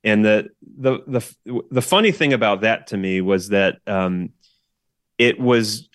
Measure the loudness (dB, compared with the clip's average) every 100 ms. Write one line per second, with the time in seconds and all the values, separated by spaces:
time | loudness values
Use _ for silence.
0 | 0 2 4 2 0 _ -20 -4 -2 -2
1 | -4 -6 -6 -16 -8 -8 -4 -4 0 2
2 | 2 2 0 2 2 0 0 -2 -4 -6
3 | -4 -2 0 -2 0 0 0 -2 -6 -2
4 | -2 -4 -6 -12 _ _ _ _ _ _
5 | _ 0 0 2 2 2 0 -6 -14